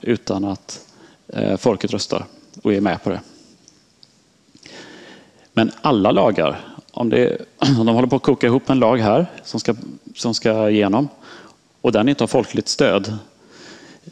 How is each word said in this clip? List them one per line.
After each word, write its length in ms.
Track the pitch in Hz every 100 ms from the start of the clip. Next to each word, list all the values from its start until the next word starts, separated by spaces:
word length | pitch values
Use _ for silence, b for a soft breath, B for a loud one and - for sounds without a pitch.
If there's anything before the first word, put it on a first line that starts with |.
utan 440 | - 113 - 98
att, 420 | 101 95 - - B B B B -
eh, 280 | - 104 98
folket 340 | 127 98 101
röstar 340 | 104 - 92 92 - _ -
och 100 | 107
är 80 | 101
med 220 | 101 -
på 80 | -
det. 100 | 95 B B B B B _ _ _ _ _ _ _ _ _ B B B B B B B B B
Men 200 | - 113 -
alla 300 | 156 117 98
lagar, 500 | 180 143 90 78 67 B - -
om 200 | - 120
det, 280 | 120 123 - -
<clears throat> 80 | - 135 131
om 80 | 113
de 20 |
håller 200 | 113 127
på 80 | 131
att 60 |
koka 240 | - 123 123
ihop 240 | 127 -
en 80 | 135
lag 200 | 113 123
här 280 | 110 120 175 -
som 160 | - 113
ska, 140 | - 117 - - -
som 200 | - 120
ska 360 | 113 117 110 107
igenom 380 | 107 101 127 143 - B B B B _ _
och 120 | 123
den 160 | 110 120
inte 140 | 139
har 60 | 113
folkligt 400 | 135 110 110 -
stöd, 500 | - 113 98 101 107 - _ B B B B B B B